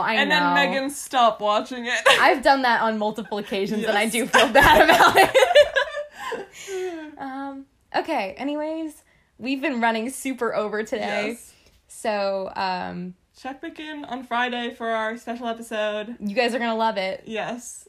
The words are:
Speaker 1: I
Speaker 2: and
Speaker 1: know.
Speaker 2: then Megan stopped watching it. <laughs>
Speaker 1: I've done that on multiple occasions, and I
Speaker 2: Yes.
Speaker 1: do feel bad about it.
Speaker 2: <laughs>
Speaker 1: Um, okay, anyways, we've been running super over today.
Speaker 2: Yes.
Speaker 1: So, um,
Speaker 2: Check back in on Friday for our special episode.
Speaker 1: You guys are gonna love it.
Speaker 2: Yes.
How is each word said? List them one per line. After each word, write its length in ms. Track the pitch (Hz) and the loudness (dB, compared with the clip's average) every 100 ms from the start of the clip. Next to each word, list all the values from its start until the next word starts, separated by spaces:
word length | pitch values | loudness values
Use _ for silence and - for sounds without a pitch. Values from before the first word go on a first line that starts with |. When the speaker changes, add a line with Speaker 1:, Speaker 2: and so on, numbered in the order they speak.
Speaker 1:
I 120 | 196 226 | 2 2
Speaker 2:
and 140 | 285 | 2
Speaker 1:
know. 60 | 302 | 2
Speaker 2:
then 140 | - 285 | 4 2
Megan 340 | 277 269 269 | 2 0 -4
stopped 500 | - - 262 233 214 | -6 -2 2 4 4
watching 460 | 208 226 233 247 240 | 2 0 0 -6 -4
it. 140 | 226 | 0
<laughs> 40 | 254 240 | 4 6
Speaker 1:
I've 220 | 269 302 | 4 4
done 220 | 294 269 | 4 4
that 180 | 247 226 | 4 2
on 160 | 220 220 | 0 0
multiple 400 | 208 214 - 208 | -4 -4 -8 -8
occasions, 460 | 202 196 196 220 220 | -4 -4 -2 -2 0
and 100 | 208 | 0
I 80 | |
Speaker 2:
Yes. 100 | 220 | 0
Speaker 1:
do 120 | 233 262 | -2 2
feel 220 | 254 254 | 4 6
bad 380 | 220 - 311 311 | 6 8 8 8
about 260 | 339 349 370 | 6 6 6
it. 120 | - | 6
Speaker 2:
<laughs> 1900 | - 698 587 571 523 587 571 587 - 740 - 381 - 403 381 370 330 302 302 | 6 6 6 6 4 -2 -6 -12 -12 -10 -10 -10 -16 -10 -8 -6 -8 -14 -14
Speaker 1:
Um, 480 | 269 269 277 277 269 _ _ - | -12 -10 -10 -12 -16 _ _ -4
okay, 380 | 339 269 190 - | -2 -4 -4 -6
anyways, 680 | 277 294 311 320 311 - _ _ _ - | -6 -4 -4 -6 -8 -12 _ _ _ -10
we've 240 | 240 269 | -6 -4
been 200 | 320 240 | -2 0
running 280 | 233 226 233 | 0 0 -4
super 460 | - 269 254 226 208 | -8 -8 -4 -4 -2
over 280 | 208 208 | -4 -4
today. 460 | 220 220 202 208 214 | -6 -6 -4 -4 -6
Speaker 2:
Yes. 220 | 233 - _ _ _ _ | -8 -16 _ _ _ _
Speaker 1:
So, 640 | - 233 208 196 196 190 - | -8 -4 -2 -2 -4 -6 -6
um, 580 | 190 180 185 180 180 180 _ _ | -4 -4 -6 -10 -12 -16 _ _
Speaker 2:
Check 260 | 262 285 | -14 -12
back 180 | 330 320 | -14 -12
in 260 | 311 294 285 | -12 -12 -10
on 180 | 254 | -10
Friday 500 | 247 233 247 240 240 247 | -6 -2 -2 -4 -8 -8
for 120 | 226 | -6
our 280 | 220 220 240 | -4 -4 -8
special 300 | 240 240 233 | -10 -8 -8
episode. 680 | 226 233 220 214 208 208 240 | -8 -8 -6 -4 -4 -8 -8
Speaker 1:
You 160 | 202 202 | -4 0
guys 180 | 240 | 0
are 60 | 247 | 0
gonna 160 | 233 220 | -2 -2
love 220 | 226 202 | -2 -2
it. 260 | 190 - 208 | -4 -6 -10
Speaker 2:
Yes. 600 | 214 190 240 - - | -8 -8 -10 -14 -18